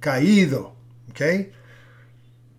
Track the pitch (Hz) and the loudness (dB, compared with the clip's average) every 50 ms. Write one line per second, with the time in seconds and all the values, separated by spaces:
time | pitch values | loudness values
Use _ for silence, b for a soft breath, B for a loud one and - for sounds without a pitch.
0 | - 151 131 127 147 190 214 202 185 147 131 120 - - - - - - - - | -6 -4 -2 0 2 4 4 4 4 2 0 -4 -6 -10 -18 -20 -20 -20 -20 -20
1 | - - - - 139 160 180 196 196 - b b b b b b b b b b | -20 -16 -8 -4 -2 -2 -2 -2 -4 -8 b b b b b b b b b b
2 | b b b b b b _ _ _ _ _ | b b b b b b _ _ _ _ _